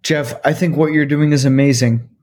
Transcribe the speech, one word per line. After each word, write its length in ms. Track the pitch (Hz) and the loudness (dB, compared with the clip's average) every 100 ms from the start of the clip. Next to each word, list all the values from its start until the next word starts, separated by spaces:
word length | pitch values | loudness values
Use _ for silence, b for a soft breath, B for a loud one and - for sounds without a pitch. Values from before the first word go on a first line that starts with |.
Jeff, 320 | - 151 127 - | -4 -4 -4 -4
I 80 | 143 | -4
think 240 | 151 180 143 | -2 -2 0
what 160 | 156 | 0
you're 140 | 156 143 | 0 0
doing 260 | 147 151 | 0 0
is 140 | 147 135 | 2 2
amazing. 600 | 131 139 120 120 117 - _ | 2 2 2 0 0 -4 _